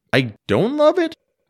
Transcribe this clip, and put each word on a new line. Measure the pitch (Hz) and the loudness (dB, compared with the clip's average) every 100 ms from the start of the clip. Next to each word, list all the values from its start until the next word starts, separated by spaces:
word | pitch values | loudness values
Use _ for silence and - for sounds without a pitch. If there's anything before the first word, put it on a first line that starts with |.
| _ | _
I | 131 123 104 - | -2 -2 -6 -4
don't | 104 208 302 | -2 0 0
love | 302 359 | 0 2
it. | 320 - _ _ _ | -2 -6 _ _ _